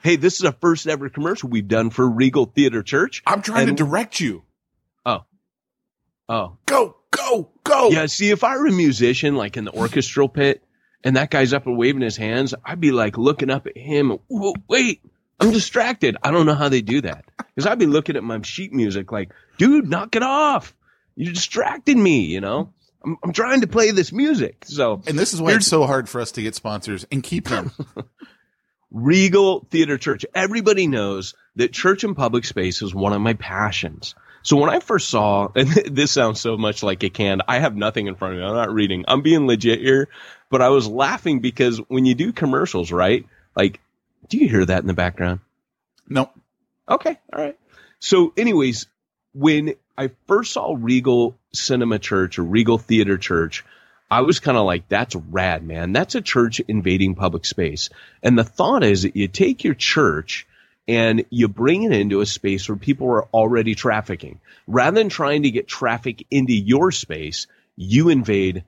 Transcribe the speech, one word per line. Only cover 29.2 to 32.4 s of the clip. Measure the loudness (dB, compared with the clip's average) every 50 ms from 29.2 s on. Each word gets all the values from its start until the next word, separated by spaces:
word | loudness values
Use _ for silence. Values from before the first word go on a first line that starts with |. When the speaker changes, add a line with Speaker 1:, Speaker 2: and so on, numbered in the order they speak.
| 4 4 4 4 4 4 2 -2 -6 _
Speaker 1:
Theater | 0 0 2 2 0 -4
Church. | -2 -4 -4 -4 -6 -8 _
Everybody | -4 -2 -2 -2 0 2 2 2 2 2 0
knows | 0 -2 -2 -4 -4 -6 -8 -10 -14 _ _ _ _
that | -2 -2 -2 -2
church | 0 2 2 2 2 0
and | -4 -2
public | -2 -2 0 0 -2